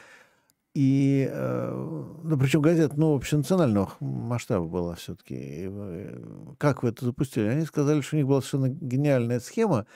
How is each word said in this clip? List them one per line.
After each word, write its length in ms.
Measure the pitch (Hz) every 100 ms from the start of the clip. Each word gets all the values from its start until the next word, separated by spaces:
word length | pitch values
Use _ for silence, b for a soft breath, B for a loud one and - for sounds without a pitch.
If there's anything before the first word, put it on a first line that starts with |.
| B B B B B _ _
И, 520 | - 135 135 139 139 127
э, 400 | 123 127 123 120 123 131 160 135 151
ну, 140 | 160 151
причем 240 | 131 160
газета, 340 | 147 170 151 143
ну, 160 | 160 143
общенационального 680 | - 151 135 185 147 101 92
х-, 80 | -
масштаба 640 | 139 131 117 120 - 92 82
была 280 | 90 87 85
все-таки. 380 | - 87 - 65
И, 340 | 69 73 95
э, 480 | 101 101 87 - 62 - 50 - -
как 260 | 147 -
вы 60 | 123
это 160 | 110 123
запустили? 420 | - 143 - 107
Они 180 | 139 160
сказали, 360 | - 143 151
что 160 | 135 156
у 20 |
них 80 | 135
была 140 | 139
совершенно 260 | 127 139 131
гениальная 720 | 139 139 127 147 131 117 120
схема, 460 | - - 226 127 98